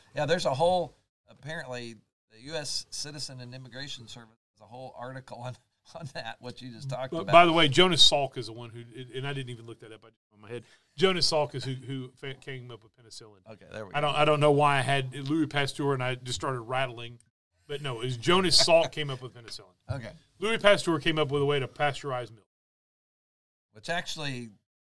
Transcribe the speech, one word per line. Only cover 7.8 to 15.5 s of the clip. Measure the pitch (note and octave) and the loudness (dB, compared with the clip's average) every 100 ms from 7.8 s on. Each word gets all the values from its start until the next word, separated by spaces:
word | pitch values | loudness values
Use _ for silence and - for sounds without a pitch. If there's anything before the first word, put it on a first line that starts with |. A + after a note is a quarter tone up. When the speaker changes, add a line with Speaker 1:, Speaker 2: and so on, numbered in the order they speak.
| F#3 D#3 - | 6 8 6
Speaker 2:
Salk | D3 C#3 C3+ | 6 0 -4
is | A2 | -10
the | |
one | A2+ A#2 | -12 -12
who, | A#2 A#2+ A#2 B2 B2 | -14 -16 -16 -12 -8
and | C#3 | -8
I | |
didn't | C#3 B2 | -8 -10
even | A#2 A2+ | -12 -16
look | A#2 | -18
that | A2+ | -20
up | A2 | -20
on | A2+ _ _ G#2 | -20 _ _ _
my | G#2 | -14
head. | A#2+ A#2 _ _ - | -14 -14 _ _ 0
Jonas | F#3+ F3+ - | 2 4 2
Salk | D#3 C#3+ C3+ | 2 0 -4
is | |
who, | C3 | -8
who | B2+ B2 C3+ B2+ - | -8 -8 -10 -10 -12
fa-, | C#3 C3 | -14 -12
came | - C3 B2 | -14 -14 -14
up | A2+ | -20
with | G#2+ _ | _ _
penicillin. | A2+ - A2 G2 G#2+ | -20 -20 -20 -20 -20
Speaker 1:
Okay, | A2 F#2 | -20 -16
there | G#2+ G2+ | -14 -6
we | |
Speaker 2:
I | C#3+ | -2
Speaker 1:
go. | D3+ | -2
Speaker 2:
don't, | D3 | 4
I | D3+ | 4
don't | D3+ | 6
know | D3+ | 6
why | C#3+ D3 C#3 | 6 6 4
I | |
had | B2+ C#3 C3 C#3+ C#3 | 2 0 0 -8 -4
Louis | D#3+ | 0
Pasteur | D3 | 0